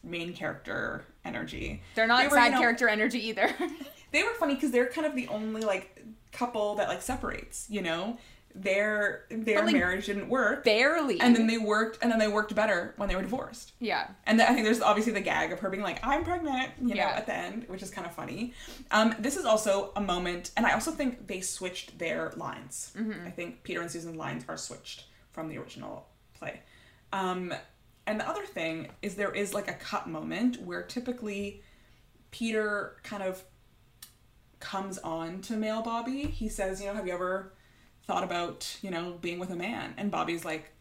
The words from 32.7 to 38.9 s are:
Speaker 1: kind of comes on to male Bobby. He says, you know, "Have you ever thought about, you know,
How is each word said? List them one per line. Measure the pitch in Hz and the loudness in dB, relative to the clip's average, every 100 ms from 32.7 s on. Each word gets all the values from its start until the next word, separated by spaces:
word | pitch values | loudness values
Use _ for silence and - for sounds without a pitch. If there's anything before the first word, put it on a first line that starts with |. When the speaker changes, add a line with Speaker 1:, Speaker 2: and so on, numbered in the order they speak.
| 202 - - | 0 -4 -10
Speaker 1:
kind | - 202 | -10 -6
of | 190 185 - _ _ _ _ - - _ _ _ _ - | -4 -6 -10 _ _ _ _ -20 -20 _ _ _ _ -16
comes | - 196 196 185 | -8 -6 -6 -8
on | 165 165 165 185 | -6 -6 -6 -8
to | 190 214 | -6 -2
male | 214 220 | 0 -2
Bobby. | 233 233 240 269 | -2 -2 -2 -4
He | 294 - 214 | -4 -2 -4
says, | 214 190 190 | -2 -2 -2
you | 202 | -6
know, | 208 | -4
"Have | 185 | -4
you | |
ever | 175 180 190 190 - _ _ _ _ - | -2 -2 -2 -6 -18 _ _ _ _ -4
thought | 185 | -2
about, | 180 175 170 - - - | -2 -2 -4 -6 -10 -8
you | |
know, | 196 | -6